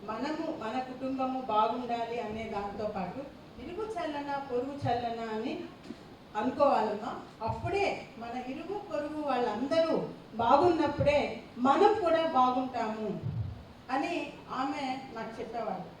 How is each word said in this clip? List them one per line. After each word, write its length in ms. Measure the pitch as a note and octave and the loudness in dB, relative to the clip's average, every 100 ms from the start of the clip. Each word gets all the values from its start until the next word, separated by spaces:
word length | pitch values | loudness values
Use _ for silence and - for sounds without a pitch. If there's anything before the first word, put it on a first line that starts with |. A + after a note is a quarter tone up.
మనము 540 | G#3 A3+ C#4 D#4 - - | -6 -4 -4 -4 -4 -4
మన 140 | A3 B3 | -4 -4
కుటుంబము 600 | B3+ B3+ C4 C4 C4 C4 | -4 -6 -6 -2 -2 -2
బాగుండాలి 800 | G#3+ G#3+ A3+ B3+ A#3+ A#3 A3+ A#3 | 0 4 4 2 -2 -4 -2 -4
అనే 240 | G#3+ A3 | -6 -6
దాంతో 400 | G#3+ G#3 G3+ G#3 | -6 -4 -6 -4
పాటు 340 | G#3+ G3 F3+ C4 C#4+ - - - | -4 -4 -6 -6 -10 -14 -18 -14
ఇరుగు 240 | C4+ F4+ G#4+ | -10 -6 -6
చల్లనా 520 | E4+ D#4+ C#4+ C#4+ C#4 | -4 -4 -4 -4 -4
పొరుగు 400 | C#4 B3 C4+ C#4+ C4+ | -2 -2 -2 -4 0
చల్లనా 440 | A#3+ A#3+ A3+ A3+ | 0 0 -4 -4
అని 280 | G#3+ B3 F4 - - - - - - - - | -4 -4 -6 -8 -14 -16 -16 -16 -20 -8 -2
అనుకోవాలమ్మా. 840 | B3+ - C#4 A#3+ G#3+ G#3 B3 - - - G#3+ | -2 6 6 6 2 0 -6 -8 -12 -6 -4
అప్పుడే 580 | - E4+ G4 G4+ - - - | -2 0 2 2 0 -8 -12
మన 320 | A#3 B3 B3+ | -8 -8 -6
ఇరుగు 280 | D#4 E4+ G#4 | -8 -6 -6
పొరుగు 440 | - D4 D4 D4+ C#4+ | -4 -4 -4 -4 0
వాళ్ళందరూ 840 | B3 A#3 G#3+ C#4 E4 D#4+ C4 - - - | 2 2 0 2 4 4 2 0 -8 -14
బాగున్నప్పుడే 1040 | A3 A#3+ C#4+ F4+ D#4+ C#4+ C#4+ C#4 D4 A#3 - - - | 0 6 8 8 6 4 4 4 4 2 -4 -10 0
మనం 420 | B3+ D#4 G#4 G#4+ | 4 8 8 6
కూడా 220 | F4 D#4+ D#4+ | 4 4 4
బాగుంటాము" 920 | C4 B3+ B3+ B3+ A#3 A3+ G#3+ G#3+ F3 D3 - - - - - - | 6 6 4 -2 -2 -2 -2 -4 -4 -4 -4 -4 -6 -14 -18 -2
అని 420 | C4 E4+ E4 - - - | 0 0 -2 -4 -10 -8
ఆమె 480 | C4 C4+ D4 C4+ C4 - | -4 -2 -2 -4 -4 -6
నాకు 260 | A#3 A3+ A#3 | -8 -8 -8
చెప్పేవాళ్ళు. 520 | G#3+ A#3 G#3 F#3 E3 - | -8 -6 -4 -6 -8 -14